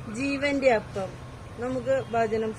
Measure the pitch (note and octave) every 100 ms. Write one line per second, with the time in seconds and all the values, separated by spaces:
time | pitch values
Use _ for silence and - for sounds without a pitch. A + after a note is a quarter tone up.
0 | - G#3+ C#4 C#4 C#4+ C#4 C4 A3 - G3+
1 | F#3+ - - - - - A#3+ C4 A#3+ C4+
2 | A3+ A#3 A3+ A3 A3